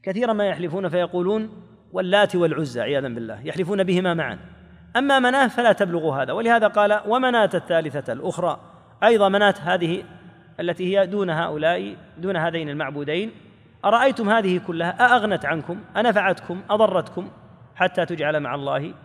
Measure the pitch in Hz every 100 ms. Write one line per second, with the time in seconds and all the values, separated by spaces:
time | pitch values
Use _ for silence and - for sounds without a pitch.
0 | 190 190 240 214 202 156 175 180 185 175
1 | 175 180 180 220 220 - - - _ 185
2 | 185 202 202 180 165 147 147 120 113 139
3 | 131 117 113 107 143 156 175 202 185 180
4 | 185 170 135 98 - - - - - 233
5 | 277 269 247 269 254 247 240 190 190 170
6 | 156 135 120 175 226 233 208 208 208 208
7 | 208 247 254 240 202 175 - 165 156 139
8 | 127 117 175 170 170 143 - - - -
9 | 214 226 196 196 208 190 160 180 165 185
10 | - - - - - - 175 170 180 196
11 | 185 202 185 160 170 151 156 180 196 190
12 | - - 180 180 165 165 151 143 139 143
13 | 147 170 220 - - - - _ 196 233
14 | 269 - 208 226 196 180 - 165 170 -
15 | 247 247 208 180 143 160 143 185 - -
16 | 233 208 190 180 - 180 - 214 214 185
17 | - - 190 - - - - - 180 185
18 | 170 165 143 151 135 143 139 139 156 -